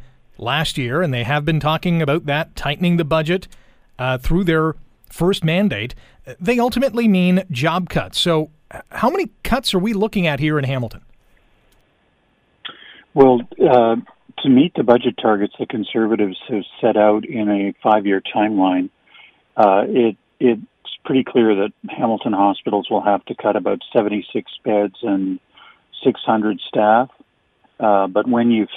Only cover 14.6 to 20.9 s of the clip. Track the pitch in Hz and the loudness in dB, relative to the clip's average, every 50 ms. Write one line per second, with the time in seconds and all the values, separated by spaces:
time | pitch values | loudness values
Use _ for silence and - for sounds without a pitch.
14.6 | 147 180 - - 135 110 120 123 127 127 110 - - 117 107 101 101 101 - - | 4 4 0 0 2 4 4 4 2 0 -4 -2 0 0 0 0 0 -4 -4 -6
15.6 | 120 - - 113 104 - - 120 110 107 113 104 104 98 92 - - - 123 104 | -10 -6 -6 -6 -6 -4 -2 0 0 0 2 0 0 -2 -4 -6 -10 -8 -6 -6
16.6 | 90 - - - - 120 - 107 104 107 107 107 107 - - 117 107 104 104 101 | -6 -8 -8 -2 0 2 4 4 4 4 4 2 0 -4 -4 -4 -2 0 0 0
17.6 | 101 98 - _ - - 107 107 101 101 98 95 - - - 110 107 107 107 98 | -2 -2 -4 _ 0 2 2 2 2 0 -2 -2 -2 -4 -2 -2 -2 0 0 0
18.6 | 92 92 90 90 90 92 _ _ _ _ - - - - _ _ _ _ - - | 0 2 2 0 -2 -4 _ _ _ _ -20 -20 -20 -20 _ _ _ _ 0 2
19.6 | 113 101 95 98 110 - 220 135 120 113 101 - _ _ _ - - 123 117 107 | 4 4 4 4 2 2 2 2 2 2 0 -4 _ _ _ 0 2 2 2 0
20.6 | - - _ _ - - | -4 -14 _ _ -20 -18